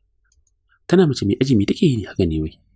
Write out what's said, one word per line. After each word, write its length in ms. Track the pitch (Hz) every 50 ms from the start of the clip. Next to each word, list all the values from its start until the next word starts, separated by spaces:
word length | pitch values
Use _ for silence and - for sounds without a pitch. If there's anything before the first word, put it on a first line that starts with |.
| _ _ _ _ _ _ _ _ _ _ _ _ _ _ _ _ _ -
Tana 180 | 180 190 180 147
mace 160 | 123 - -
mai 120 | 101 - -
aji 140 | 135 139 127
me 80 | 101 101
take 180 | - - - 208
yi 180 | 151 123 110 92
haka 200 | - - - 95
ne 140 | 82 78 78 78
wai? 80 | 78 - _ _ _ _